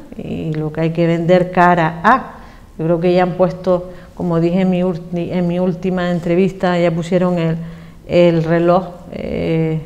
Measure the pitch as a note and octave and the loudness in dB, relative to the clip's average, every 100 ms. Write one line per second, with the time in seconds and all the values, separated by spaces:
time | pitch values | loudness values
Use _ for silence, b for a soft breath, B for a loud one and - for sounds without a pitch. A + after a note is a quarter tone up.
0 | - - - - E3 D#3 D#3 D#3 E3 E3 | -16 -14 -10 -8 -6 -4 -4 -4 -2 0
1 | E3+ E3 E3+ F3+ F3+ F#3 F3 F3 D#3+ E3 | 0 0 2 2 2 2 4 4 2 0
2 | G#3 B3+ - B B B B - D#3+ E3+ | 2 2 0 B B B B -6 -2 2
3 | F3+ F3+ F3+ D#3+ F#3 - - F3+ F3+ B | 2 2 2 2 -2 0 -2 -2 -2 B
4 | B - F3+ E3 E3+ F3 F#3 F3+ F3+ E3 | B -6 -2 0 2 2 2 2 0 -2
5 | E3 F3 E3+ F3 F3 F3 F#3 E3+ F#3+ F#3 | -6 -6 -4 -2 -2 0 -2 -2 -4 -2
6 | F3 F3 F3 F3 F#3+ F#3 F#3+ F3+ F3 E3 | -2 -2 0 2 0 0 0 2 0 0
7 | E3 F3+ F3+ F3 E3 E3 B B B B | 0 0 2 0 -2 -4 B B B B
8 | - E3+ F3 E3 D#3 E3+ E3+ F3 E3+ - | -2 4 4 4 2 2 4 2 0 -8
9 | - - - - E3 E3 D#3+ D#3+ | -14 -10 -8 -4 -2 0 0 -2